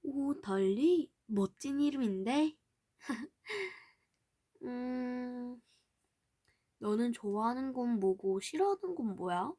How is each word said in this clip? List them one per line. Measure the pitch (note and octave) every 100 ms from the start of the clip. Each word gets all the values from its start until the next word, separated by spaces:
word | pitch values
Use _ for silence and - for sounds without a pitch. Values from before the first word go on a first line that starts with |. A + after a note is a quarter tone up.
"오, | D4+ C#4 C#4 C#4+
달리? | G#3 G3 F#3+ G3+ D4+ F4+ - _ -
멋진 | G#3 G3 _ C#4 C#4
이름인데?" | D4 C#4 A#3 F#3+ F#3+ C#4 D#4 - _ _ _ _
<laughs> | - A#3 C4 _ - G#4 F#4+ - - _ _ _ _ _ _ _
"음, | - B3 B3 B3+ B3 B3 B3 B3 B3 B3 _ _ _ _ _ _ _ _ _ _ _ _
너는 | G#3+ G#3+ A#3+
좋아하는 | A#3 G3+ G3+ A3+ B3 C4+
건 | B3+ A#3+ A#3
뭐고 | F#3+ F#3+ F#3+ F#3+
싫어하는 | - D#4 G4 G4 F#4
건 | E4+ A3+ F#3+
뭐야?" | F3+ F3 A3